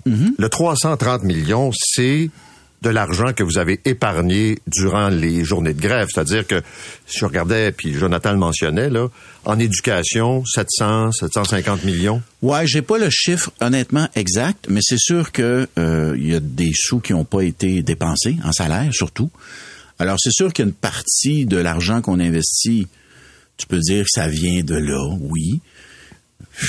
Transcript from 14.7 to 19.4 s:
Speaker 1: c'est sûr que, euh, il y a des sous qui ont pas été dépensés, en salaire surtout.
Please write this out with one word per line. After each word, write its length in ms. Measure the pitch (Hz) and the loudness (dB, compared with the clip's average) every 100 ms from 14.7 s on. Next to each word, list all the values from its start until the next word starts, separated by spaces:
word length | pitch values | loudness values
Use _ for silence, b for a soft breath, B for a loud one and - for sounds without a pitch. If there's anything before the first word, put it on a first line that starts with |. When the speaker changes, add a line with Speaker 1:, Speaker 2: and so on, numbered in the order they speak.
| 101 | 0
Speaker 1:
c'est 160 | - 123 | 2 0
sûr 340 | - 170 156 | 2 0 0
que, 340 | - 120 123 131 - | 0 0 2 0 0
euh, 360 | 82 80 78 64 | 2 2 0 0
il 100 | 76 | 0
y 60 | |
a 60 | 82 | 0
des 320 | 147 - 85 | -2 -2 0
sous 260 | 78 - 123 | 0 0 -2
qui 140 | - | 0
ont 100 | 90 | 0
pas 180 | 78 98 | 0 0
été 400 | 92 - 92 92 | 0 0 0 0
dépensés, 540 | 80 80 82 76 110 165 | 0 -2 -2 0 0 -2
en 80 | 80 | -2
salaire 400 | 82 82 87 147 | -2 0 0 0
surtout. 380 | 117 92 - 139 B | -2 -4 -2 -4 B